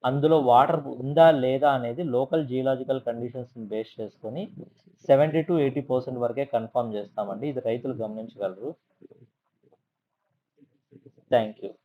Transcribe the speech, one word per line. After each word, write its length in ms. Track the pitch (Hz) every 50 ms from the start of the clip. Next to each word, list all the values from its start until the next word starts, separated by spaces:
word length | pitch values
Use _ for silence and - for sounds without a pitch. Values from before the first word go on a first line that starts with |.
| -
అందులో 340 | 127 131 143 143 156 160 156 135
వాటర్ 360 | 123 120 120 139 160 160 156 143 135 -
ఉందా 340 | 120 123 135 143 160 165 165 156
లేదా 340 | 139 127 131 131 135 139 147
అనేది 320 | 139 127 120 117 120 143 180
లోకల్ 400 | 156 120 123 135 135 - 165 151
జియోలాజికల్ 560 | 127 123 131 131 131 131 123 131 135 135 131
కండిషన్స్‌ని 640 | 127 120 117 117 120 120 117 131 120 120 _ 120 113
బేస్ 280 | 101 107 110 113 - -
చేసుకొని 500 | - 110 101 _ _ - 107 120 160 202 - - - - - _ _ _ _ _ _ _
సెవెంటీ 360 | - 139 135 147 156 151 165
to 140 | 156 - 175 165
ఎయిటీ 220 | 143 139 127 143
పర్సెంట్ 380 | 131 - 127 127 127 - 127 123
వరకే 260 | 120 117 113 139 139
కన్ఫర్మ్ 480 | 135 - 117 113 110 _ 123 120 117 107
చేస్తామండి. 520 | 104 101 98 _ - 104 98 98 104 127
ఇది 140 | 151 135 127
రైతులు 340 | 120 113 113 123 127 135 123
గమనించగలరు. 760 | 107 110 107 107 110 110 113 _ 101 101 92 92 95 113 143 165 _ _ _ _ _ - - - _ 123 _ _ _ _ _ _ _ _ _ _ _ _ _ _ _ _ _ _ _ _ _ _ _ _ _ _ _ _ _ _ _ _ _ - - _ 123 _ _ _ _
Thank 240 | 127 120 110 107 107
you. 140 | _ - 98 - _